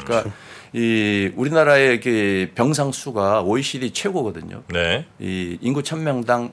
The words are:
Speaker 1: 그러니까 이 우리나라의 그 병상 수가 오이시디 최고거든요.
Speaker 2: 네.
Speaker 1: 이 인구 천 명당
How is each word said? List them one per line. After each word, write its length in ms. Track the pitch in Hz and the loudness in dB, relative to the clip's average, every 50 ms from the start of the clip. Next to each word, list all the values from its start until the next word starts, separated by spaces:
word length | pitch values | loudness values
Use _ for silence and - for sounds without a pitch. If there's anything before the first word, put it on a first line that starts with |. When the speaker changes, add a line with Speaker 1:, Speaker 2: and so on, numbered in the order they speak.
| 69 | -6
Speaker 1:
그러니까 260 | - 117 113 107 107 104 - - - - - - - - | -2 -2 -2 -2 -4 -8 -12 -16 -20 -20 -20 -18 -8 -4
이 580 | 117 117 113 113 110 104 104 104 101 98 92 90 | 0 0 2 2 2 2 2 2 2 0 0 0
우리나라의 640 | - 127 147 160 160 151 147 143 139 135 131 120 113 | -2 -2 2 4 4 6 6 6 6 6 6 4 2
그 480 | - 127 117 110 104 101 98 95 92 - - | 2 0 0 2 2 2 2 0 -2 -2 0
병상 340 | - 120 143 156 151 143 135 | 0 2 2 2 2 0 -2
수가 520 | 127 - - - 117 107 98 98 104 110 87 | -4 -6 -8 -6 -4 0 0 2 2 2 2
오이시디 500 | 92 110 131 135 - - 131 127 113 - | 2 0 0 0 -2 -6 -6 -6 -6 -6
최고거든요. 720 | - - 202 185 170 123 104 80 80 80 87 95 107 - - | -4 -4 -2 -2 -2 -2 -4 -6 -8 -10 -14 -14 -14 -10 -4
Speaker 2:
네. 360 | 87 87 85 85 95 131 165 - - - | -2 0 2 2 0 0 -2 -6 -12 -10
Speaker 1:
이 360 | 98 95 92 92 90 87 87 85 | -8 -6 -4 -4 -4 -6 -6 -4
인구 240 | - 120 135 143 143 | -2 -2 -2 -2 -4
천 180 | - 160 160 160 | -4 -6 -4 -2
명당 480 | 151 135 123 113 117 120 120 120 123 | -2 -2 0 0 0 0 0 0 -4